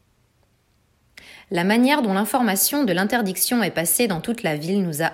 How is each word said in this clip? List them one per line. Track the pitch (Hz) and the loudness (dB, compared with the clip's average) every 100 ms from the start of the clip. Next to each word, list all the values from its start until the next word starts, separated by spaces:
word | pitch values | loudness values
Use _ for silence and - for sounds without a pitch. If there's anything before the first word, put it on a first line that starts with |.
| _ _ _ _ _ _ _ _ _ _ _ - - - - | _ _ _ _ _ _ _ _ _ _ _ -20 -20 -20 -6
La | 175 | -2
manière | 185 226 254 294 | 2 4 4 4
dont | 214 | 2
l'information | 190 208 269 226 196 - 285 | 0 0 2 2 0 0 0
de | 254 | 0
l'interdiction | 175 202 240 196 185 - 247 | 0 0 0 -2 -2 -2 0
est | 175 | 0
passée | 160 170 - 240 | -2 -2 0 0
dans | 170 | -2
toute | - 226 | -4 -4
la | 170 | -4
ville | 151 165 202 | -4 -2 -2
nous | 180 147 | -2 -2
a | 165 | -4